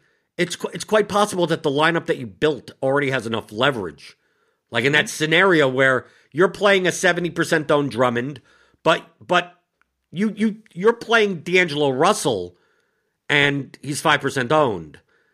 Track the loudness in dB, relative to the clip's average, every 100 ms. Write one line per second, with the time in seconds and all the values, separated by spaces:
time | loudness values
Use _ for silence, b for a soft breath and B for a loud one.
0 | _ _ _ -6 -6 -6 -10 -10 0 0
1 | 2 0 0 0 -2 -2 -2 0 2 0
2 | -2 -6 -8 -2 -2 -2 -10 -6 -2 0
3 | 0 -4 -4 -6 -6 -2 0 0 -6 -12
4 | -20 -20 _ _ _ _ _ -2 2 2
5 | 0 -4 0 2 4 4 2 2 2 2
6 | b b b 0 0 2 2 4 2 0
7 | 0 0 -4 -4 -2 0 2 0 0 0
8 | 0 0 -6 -10 b b b b 0 0
9 | -4 _ -2 -2 -2 _ _ _ _ _
10 | _ -6 -4 -2 -2 -4 _ -2 0 0
11 | 0 2 2 -2 0 0 0 0 0 2
12 | 2 2 -2 -2 -6 -14 _ _ _ _
13 | _ _ -2 0 2 -2 -8 -12 -10 -2
14 | 0 0 0 -4 0 2 2 -2 -10 -20
15 | _ _ _